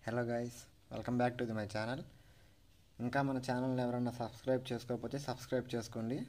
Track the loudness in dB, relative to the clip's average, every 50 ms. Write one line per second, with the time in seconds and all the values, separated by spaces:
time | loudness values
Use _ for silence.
0 | -4 -2 0 0 0 0 0 0 -2 -2 -6 -10 -16 -18 -20 -20 -16 -10 -8 -6
1 | -2 0 2 4 4 2 2 0 -2 0 0 -2 -2 0 0 -2 0 0 -2 -4
2 | -6 -10 -14 -20 -20 -20 -20 -20 -20 -20 -20 -20 -20 -20 -20 -20 -20 -20 -8 -4
3 | -4 2 2 4 4 4 2 0 0 2 2 2 4 2 2 2 2 2 2 2
4 | 0 0 0 -2 -4 -4 -4 -6 2 2 4 4 4 0 -4 -4 -2 -2 -2 -2
5 | -2 -2 -4 -2 -2 -2 -4 -4 -2 0 0 0 0 0 -2 -2 -2 -2 -4 -4
6 | -2 0 0 -2 -2